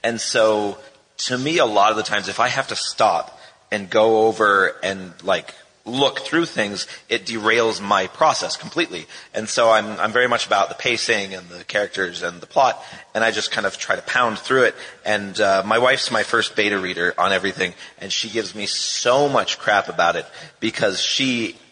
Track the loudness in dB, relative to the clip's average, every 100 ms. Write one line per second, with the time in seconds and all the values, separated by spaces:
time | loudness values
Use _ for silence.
0 | -2 -4 0 4 4 4 0 -6 -16 _
1 | _ -10 -4 -2 0 2 2 4 4 2
2 | -2 -4 -4 -2 0 0 -4 -6 -6 2
3 | 2 2 -4 -14 -20 _ _ -6 0 2
4 | 4 6 4 4 4 4 2 0 -6 -6
5 | -10 -10 -2 -2 -2 -20 _ _ -8 0
6 | 0 0 -2 -2 0 -2 -4 -4 -10 -14
7 | -4 -4 -4 -2 2 4 2 -2 0 0
8 | 0 0 0 2 -4 -8 -6 -4 -4 -6
9 | -14 -20 -10 -8 -4 2 4 4 2 -4
10 | 0 2 2 0 0 0 0 -2 -2 -2
11 | 0 0 -2 -10 -14 -16 -4 -2 -2 -2
12 | -4 -4 -8 -8 -4 2 2 0 -12 -20
13 | -6 0 0 0 -4 -2 -4 -4 -4 -4
14 | 0 0 0 -2 0 4 4 0 -18 -8
15 | -2 -2 -2 0 2 2 2 4 4 2
16 | 0 -2 0 0 0 0 0 0 -4 -2
17 | -2 0 2 2 0 -2 -6 -6 -20 -16
18 | -6 -6 -4 -4 -6 -8 -6 -6 -4 -2
19 | 2 4 4 2 0 -2 2 2 0 0
20 | 2 0 -6 -18 -20 _ -6 0 0 0
21 | -2 0 0 -2 -4 -8 -20